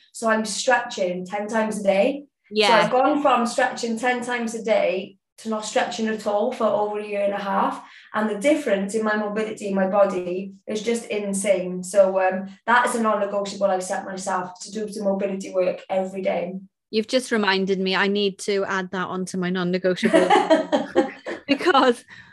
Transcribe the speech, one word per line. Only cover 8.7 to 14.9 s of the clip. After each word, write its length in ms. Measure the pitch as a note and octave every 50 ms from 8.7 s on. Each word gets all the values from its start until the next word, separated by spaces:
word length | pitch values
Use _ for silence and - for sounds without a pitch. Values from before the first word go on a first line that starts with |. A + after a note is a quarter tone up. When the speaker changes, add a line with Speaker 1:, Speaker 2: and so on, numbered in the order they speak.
| G3+ F#3+ G3 G3 A3
Speaker 1:
in 80 | A3 G#3+
my 100 | G#3+ G#3+
mobility 520 | G#3+ G#3+ G3+ G3+ A3 A3 - - - G#3 G3
in 60 | G3
my 120 | F#3+ F#3+
body 640 | F#3+ G3+ G3+ G3 F#3+ F#3 F3+ F3+ F3 F3+ F#3+ G3+ G3 - - _
is 140 | G#3+ G#3+ G#3
just 240 | - A#3 A#3 A3+ - -
insane. 720 | G#3 G#3 G3+ G3 G3 F#3+ G#3+ G#3 F#3+ F#3 F3+ F3+ F3+ F3+ F#3
So, 360 | - - G3+ F#3+ F#3+ F#3+ F#3+
um, 280 | F#3 F#3 F#3+ G3 - - - - _
that 220 | A3+ A#3 B3 B3
is 80 | A#3 -
a 60 | A#3
non-negotiable 680 | A3+ G#3+ G#3 G3+ G3+ G3 G3+ G3+ G3 - - - G3+
I've 160 | F#3+ F#3 F#3 F3+
set 200 | - G3 F#3 -
myself, 560 | F#3+ F#3 F#3 - G3 F#3 F#3 F3+ F3+ - -
to 100 | - -
do 200 | G3+ A3 G#3 G3